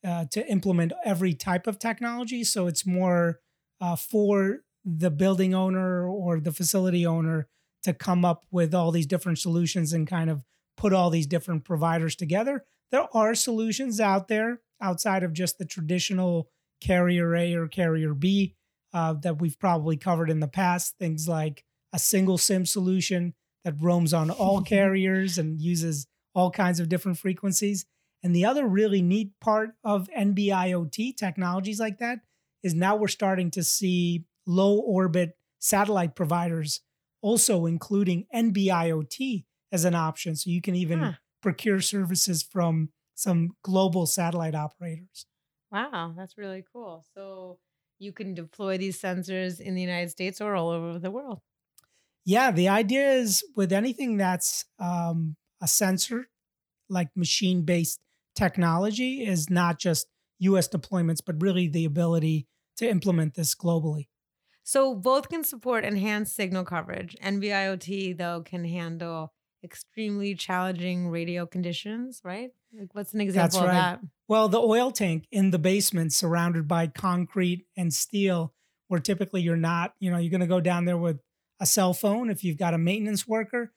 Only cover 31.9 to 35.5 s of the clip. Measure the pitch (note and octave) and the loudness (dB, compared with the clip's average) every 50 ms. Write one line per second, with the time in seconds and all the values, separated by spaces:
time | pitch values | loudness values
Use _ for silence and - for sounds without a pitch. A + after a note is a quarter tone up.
31.9 | G3 - A#3+ A#3 B3 A#3 - _ _ _ _ _ _ _ - F#3 E3 E3 F3+ F#3+ | -4 -6 -6 -6 -6 -8 -12 _ _ _ _ _ _ _ -4 -2 0 2 2 2
32.9 | G#3 G#3+ G#3 G3 - - G#3 F#3+ F#3+ F3+ F3+ E3+ - F#3+ E3 - - - G3+ F#3 | 2 2 0 -2 0 0 0 0 2 2 0 -2 -2 -2 -2 0 0 0 0 2
33.9 | F3+ F3+ F3 F3 E3+ F3 E3 - _ _ _ F#3 F3 F#3 G3 G3 G3+ G#3 C4+ C4+ | 2 2 2 2 0 -2 -4 -10 _ _ _ 0 2 4 4 4 4 4 2 2
34.9 | G3 F#3 F#3 F3+ D#3+ F3+ F3 E3+ - _ _ _ | 2 2 2 2 2 2 0 0 -4 _ _ _